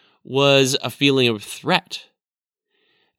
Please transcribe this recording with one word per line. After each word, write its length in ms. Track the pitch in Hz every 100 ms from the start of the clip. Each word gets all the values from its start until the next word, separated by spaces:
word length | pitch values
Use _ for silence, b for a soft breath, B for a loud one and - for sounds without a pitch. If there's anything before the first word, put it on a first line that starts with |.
| b b
was 540 | - 131 139 139 131 135
a 80 | 123
feeling 380 | - 143 135 123
of 160 | 107
threat. 640 | - - 135 185 - - - _ _ _ _ _ _ _ _ _ _